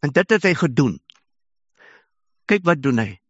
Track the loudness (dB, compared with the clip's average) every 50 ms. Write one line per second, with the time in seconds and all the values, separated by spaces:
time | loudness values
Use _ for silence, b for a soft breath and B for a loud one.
0 | -4 0 0 0 0 _ 0 0 2 0 0 0 0 -2 0 0 0 0 0 -6
1 | _ _ -20 _ _ _ _ _ _ _ _ _ _ _ _ b b b b b
2 | b b b _ _ _ _ _ _ -2 -2 0 2 2 0 2 2 0 0 0
3 | -2 -4 -8 -14 _ _